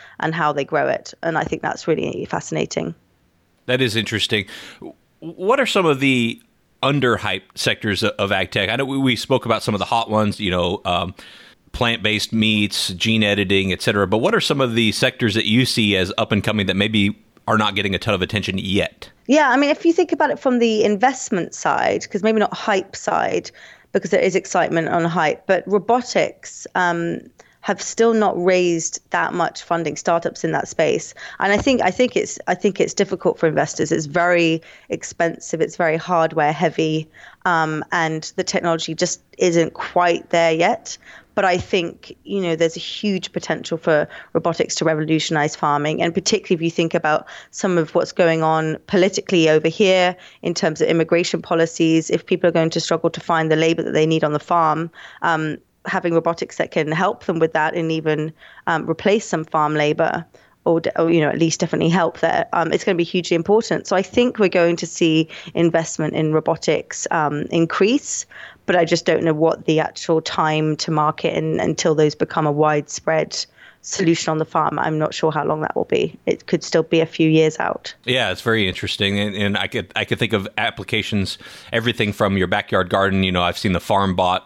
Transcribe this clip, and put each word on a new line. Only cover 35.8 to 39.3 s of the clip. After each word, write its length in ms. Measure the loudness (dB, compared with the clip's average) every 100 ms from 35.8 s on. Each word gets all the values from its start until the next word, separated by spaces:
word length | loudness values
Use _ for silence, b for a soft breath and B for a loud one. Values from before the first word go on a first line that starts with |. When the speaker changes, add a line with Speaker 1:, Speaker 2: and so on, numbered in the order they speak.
| 0 0
Speaker 1:
hardware 560 | 0 2 2 2 0
heavy. 560 | 2 0 0 0 -2 -4 B B B
Um, 400 | 0 2 2 -2 -2
and 400 | -2 0 -2 -6
the 80 | -6
technology 540 | -4 -2 0 -2 -4 -4
just 260 | -4 -4 _